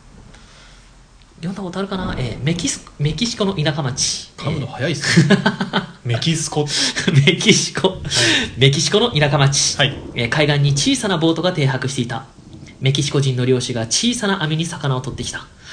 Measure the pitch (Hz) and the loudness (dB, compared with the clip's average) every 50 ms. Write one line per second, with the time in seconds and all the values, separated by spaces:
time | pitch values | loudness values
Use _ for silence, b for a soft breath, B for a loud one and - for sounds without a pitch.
0 | - - - - - - B B B B B B B B B B B B B B | -20 -20 -20 -20 -20 -20 B B B B B B B B B B B B B B
1 | B - - - - - - - 160 175 202 - 196 175 175 190 202 196 202 190 | B -20 -20 -20 -20 -20 -16 -10 -8 -8 -6 -6 -8 -6 -4 -4 -4 -4 -4 -4
2 | 185 180 180 180 - - - - 123 151 175 175 - 269 - - - - - - | -4 -4 -4 -4 -4 -4 -4 -2 -2 -2 0 0 -2 -4 -4 -6 -10 -12 -6 -2
3 | 143 151 151 - 240 233 - - 208 190 196 156 147 156 139 160 147 120 - - | -2 -2 0 0 -2 -2 -2 0 -2 0 0 0 0 0 0 0 -2 -2 -2 -2
4 | - - - - - - - - - 139 165 147 123 - - - 127 170 - - | -2 -2 -4 -6 -10 -14 -12 -8 -4 -4 -4 -4 -4 -6 -6 -4 -2 -2 -2 -2
5 | - - - 175 139 143 202 202 - 208 202 - - - - 202 - - - - | 0 2 4 6 6 6 6 4 4 2 -2 -2 -4 -2 -4 -4 -4 -6 -12 -8
6 | - 123 117 113 - 165 160 160 - - - 151 147 147 B B B B B B | -6 -4 -2 -2 0 0 -2 -2 -2 -4 -2 -2 -2 -2 B B B B B B
7 | - - 160 139 139 190 170 180 - - - - - - - - - 180 - - | 0 4 6 6 6 6 4 4 6 4 4 4 4 -2 -2 0 0 0 0 -2
8 | - B B B B 330 311 269 233 B B 110 131 139 143 165 147 - - 214 | -6 B B B B 2 2 2 0 B B 4 4 4 4 4 2 2 2 2
9 | 240 226 175 151 151 143 151 147 139 139 - - - - - - 139 139 - - | 2 2 2 2 2 2 4 4 4 4 2 2 0 0 0 0 0 0 -2 -4
10 | - - - 127 120 117 - 147 151 147 147 143 143 143 139 143 - 269 277 - | -10 -10 -6 -4 -4 -2 0 2 2 2 2 4 4 2 2 2 2 0 0 0
11 | - 202 190 160 160 165 160 151 165 185 180 156 143 131 - - - 123 - - | 0 -2 0 2 2 2 2 2 0 -2 0 2 0 0 0 -2 -4 -4 -2 -4
12 | 117 113 117 117 - - - - - - - - B B B B 131 135 139 165 | -4 -4 -6 -10 -10 -14 -20 -20 -20 -20 -20 -20 B B B B -2 0 0 0
13 | 143 - - 143 139 135 127 123 123 127 131 123 120 - 117 117 113 117 - - | 0 0 0 0 0 0 0 0 2 2 2 2 0 -2 -4 -4 -4 -2 -2 0
14 | - 240 240 233 214 196 196 190 151 151 156 156 165 175 - - - 139 131 123 | 0 0 -2 0 0 -2 0 0 -2 -2 -2 -2 -2 -4 -6 -4 -2 -2 -2 -2
15 | - - - - - - - - - - - B B B | -4 -6 -8 -8 -8 -8 -8 -10 -12 -16 -20 B B B